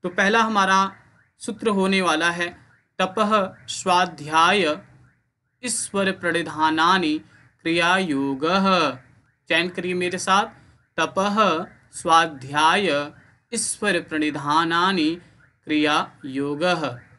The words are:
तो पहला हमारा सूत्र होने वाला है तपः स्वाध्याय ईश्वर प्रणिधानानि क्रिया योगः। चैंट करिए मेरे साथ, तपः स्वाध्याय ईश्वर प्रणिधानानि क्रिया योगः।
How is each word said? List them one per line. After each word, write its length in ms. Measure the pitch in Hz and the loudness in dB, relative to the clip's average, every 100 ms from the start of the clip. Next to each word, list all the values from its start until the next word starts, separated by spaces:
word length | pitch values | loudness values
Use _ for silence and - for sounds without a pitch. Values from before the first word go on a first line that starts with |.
तो 60 | 185 | -6
पहला 320 | 180 196 226 | 0 2 4
हमारा 520 | 220 208 190 190 196 - _ _ _ _ | 2 2 4 4 2 -4 _ _ _ _
सूत्र 280 | - 214 220 | -12 -4 -2
होने 320 | 196 190 190 | 0 2 2
वाला 280 | 175 156 170 | 2 2 0
है 180 | 175 175 - _ _ _ - | -2 -6 -8 _ _ _ -4
तपः 320 | 185 220 214 214 185 - - | -4 0 2 2 0 -8 -14
स्वाध्याय 920 | - 190 180 180 151 143 160 170 208 160 156 - - _ _ _ _ _ _ | -6 2 2 2 -4 0 4 4 4 0 -2 -10 -20 _ _ _ _ _ _
ईश्वर 480 | 247 - - 196 190 | -6 -6 -4 -2 -2
प्रणिधानानि 1040 | 190 175 170 156 151 156 160 165 185 160 156 - _ _ _ | -2 -2 -2 -4 0 0 2 2 2 0 -4 -8 _ _ _
क्रिया 340 | 165 170 170 185 | -4 0 2 0
योगः। 720 | 185 139 139 135 156 190 196 185 147 131 - _ _ _ _ | 0 -2 -2 -2 0 2 2 2 0 -4 -18 _ _ _ _
चैंट 240 | 165 180 175 | 0 0 -6
करिए 180 | 180 | -6
मेरे 240 | 180 180 180 | -4 -4 -4
साथ, 280 | 196 190 226 - - _ _ - | 0 0 0 -10 -20 _ _ -4
तपः 680 | 160 - 196 202 208 160 202 - _ | -4 -2 -2 2 2 0 -6 -16 _
स्वाध्याय 920 | - 170 165 165 143 131 147 160 190 190 143 147 - _ _ _ | -10 2 4 4 -4 -6 2 4 4 2 0 -4 -12 _ _ _
ईश्वर 460 | 233 - - 208 175 | -6 -6 -4 -2 -2
प्रणिधानानि 1080 | 156 156 151 143 143 156 170 170 185 190 151 170 - _ _ _ | -2 -4 -4 -4 -2 0 2 2 2 2 -2 -4 -12 _ _ _
क्रिया 360 | - 151 151 151 - - 139 | -4 0 2 0 -2 -12 -10
योगः। 640 | 135 143 147 180 170 143 120 - | -6 -6 -2 -2 0 -4 -8 -18